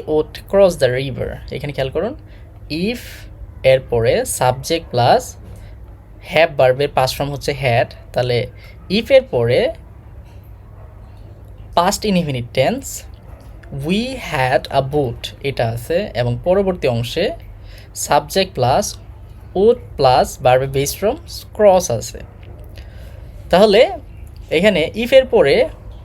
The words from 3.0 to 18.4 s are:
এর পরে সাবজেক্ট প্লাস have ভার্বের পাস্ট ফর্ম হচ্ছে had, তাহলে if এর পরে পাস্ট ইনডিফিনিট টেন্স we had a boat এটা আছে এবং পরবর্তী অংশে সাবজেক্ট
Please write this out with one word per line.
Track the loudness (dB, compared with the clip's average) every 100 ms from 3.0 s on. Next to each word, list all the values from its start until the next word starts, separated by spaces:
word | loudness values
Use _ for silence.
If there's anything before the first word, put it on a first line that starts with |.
| -10 -18 -18 -16 -16 0
এর | 2 2 2
পরে | 0 2 0 -2
সাবজেক্ট | 0 0 0 -2 -4 -2
প্লাস | 0 4 4 2 -14 -18 -18 -18 -18 -20 -20 -20 -20 -2
have | 2 2 4
ভার্বের | 2 4 0 0
পাস্ট | -2 -2
ফর্ম | -6
হচ্ছে | -4 -6
had, | -2 0 2 0 -6 -8
তাহলে | -4 -2 -2 -4 -12 -20 -20 -2
if | -2 4
এর | 4 4
পরে | 0 2 2 0 -4 -16 -20 -20 -20 -20 -20 -20 -20 -20 -20 -20 -20 -20 -20 -20 -20 -20 -18 -4 0
পাস্ট | 0 -2 -2
ইনডিফিনিট | -2 -2 -6 -4
টেন্স | -2 0 -2 -10 -14 -16 -20 -20 -20 -20 -20 -14 -10 -4
we | -2 -4 -8 -6
had | -2 2 0 2
a | -2 0 -2
boat | -2 -4 -12 -8
এটা | -6 -2 -2
আছে | -4 -4 -4 -2 -2
এবং | -2 -2
পরবর্তী | 0 2 2 0 0
অংশে | 0 -2 -2 -2 -4 -14 -18 -18 -18 -16 -10
সাবজেক্ট | 0 2 2 -2